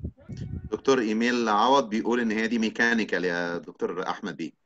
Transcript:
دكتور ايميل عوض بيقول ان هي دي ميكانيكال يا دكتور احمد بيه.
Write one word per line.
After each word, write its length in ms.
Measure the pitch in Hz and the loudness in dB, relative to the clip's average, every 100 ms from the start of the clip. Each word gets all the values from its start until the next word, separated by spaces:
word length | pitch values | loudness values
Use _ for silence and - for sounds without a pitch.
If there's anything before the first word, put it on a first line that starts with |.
| - - 285 - - - - | -12 -12 -14 -12 -10 -10 -6
دكتور 280 | - - 131 | -4 2 2
ايميل 480 | 110 107 117 123 113 | 2 0 2 2 2
عوض 400 | 104 120 139 117 | 4 6 4 4
بيقول 320 | 107 107 120 | 0 0 0
ان 100 | 117 | 2
هي 180 | 107 110 | 0 0
دي 100 | 117 | 0
ميكانيكال 680 | 110 107 117 113 101 90 | 0 2 2 2 0 0
يا 340 | 87 87 87 85 | 0 -2 -2 -4
دكتور 500 | 80 - 110 87 92 | -8 -6 -4 -4 -6
احمد 280 | 90 90 80 | -6 -8 -8
بيه. 140 | 80 - | -10 -12